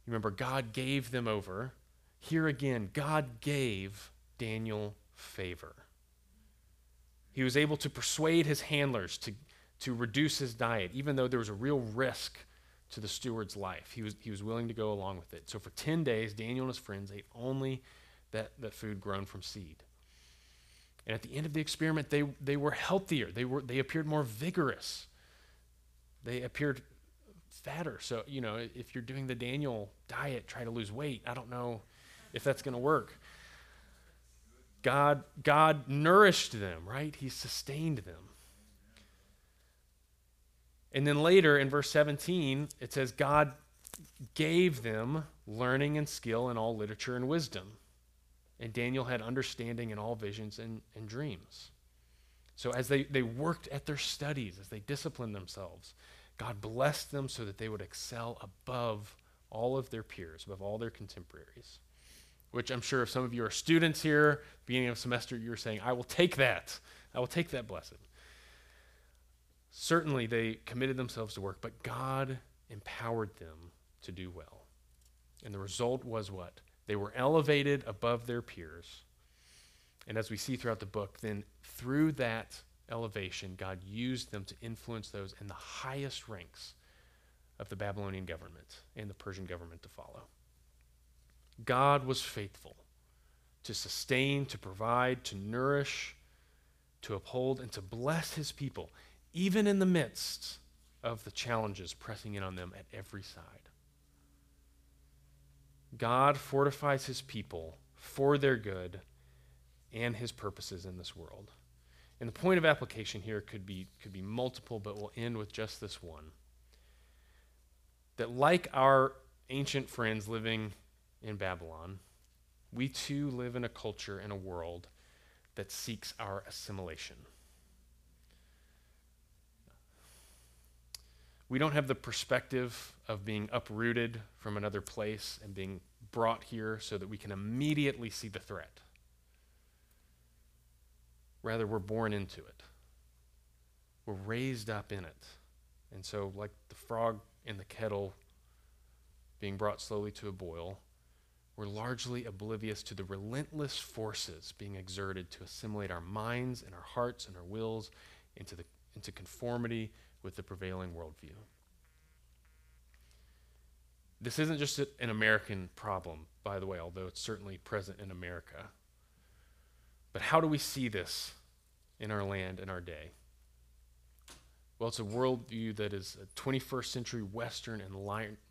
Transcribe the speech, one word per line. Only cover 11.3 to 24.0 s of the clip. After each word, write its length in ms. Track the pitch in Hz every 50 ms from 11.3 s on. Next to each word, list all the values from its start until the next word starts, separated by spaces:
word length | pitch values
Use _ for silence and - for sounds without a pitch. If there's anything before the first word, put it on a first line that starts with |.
| 131 120
was 100 | 113 104
a 60 | 104
real 240 | 98 120 143 147 135
risk 580 | 120 110 107 120 131 123 - - - - - - - - - - - - - _ _ -
to 80 | - 110
the 80 | 107
steward's 500 | - - - - 127 113 113 107 98 -
life. 360 | 104 98 92 90 76 - - -
He 80 | 117 110
was, 140 | 107 98 -
he 140 | - 113 104
was 100 | 98 101
willing 240 | 110 113 117 117
to 80 | 117 113
go 180 | 113 110 107 104
along 260 | 101 95 98 95 90
with 140 | 85 - -
it. 160 | 85 - -
So 120 | - 107
for 100 | - 101
ten 320 | - - - 151 160 165 160
days, 320 | 131 117 110 113 107 104
Daniel 300 | 107 110 113 123 131 131
and 100 | 131 120
his 40 | -
friends 340 | - - 101 98 101 98 98
ate 120 | 104 - - -
only 460 | 120 120 131 135 135 135 135 131 127 - - - - - - - - - _ -
that, 180 | 110 110 - - -
that 160 | 123 107 -
food 260 | - - 107 107 95
grown 260 | - 101 98 98 98
from 160 | 95 - 95 90
seed. 420 | - - 107 92 78 80 - - - _ _ _ - - - - - - - - - - - - - - - - - _ - -
And 80 | - 110
at 80 | 110 -
the 140 | 117 123
end 100 | 143 151
of 60 | 160 143
the 80 | 156
experiment, 500 | 151 151 - - 156 160 156 156 143 -
they, 140 | 147 147 147 143 143 -
they 160 | 143 139 143
were 160 | 143 139 151 147
healthier. 580 | - - - 180 196 190 - 170 139 110 87
They 140 | 90 117 123
were, 180 | 127 131 143 135
they 160 | 120 123 135
appeared 300 | 131 131 - 160